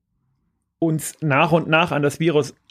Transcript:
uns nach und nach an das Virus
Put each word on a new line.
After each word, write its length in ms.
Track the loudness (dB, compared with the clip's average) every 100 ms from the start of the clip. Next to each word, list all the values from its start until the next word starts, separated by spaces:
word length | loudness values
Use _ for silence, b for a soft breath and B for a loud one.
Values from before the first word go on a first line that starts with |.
| _ _ _ _ _ _ _ _
uns 360 | -4 -2 -6 -6
nach 320 | 0 0 2
und 160 | 0 2
nach 220 | 0 0
an 100 | 0
das 180 | -2 0
Virus 340 | 0 0 -2 -6 _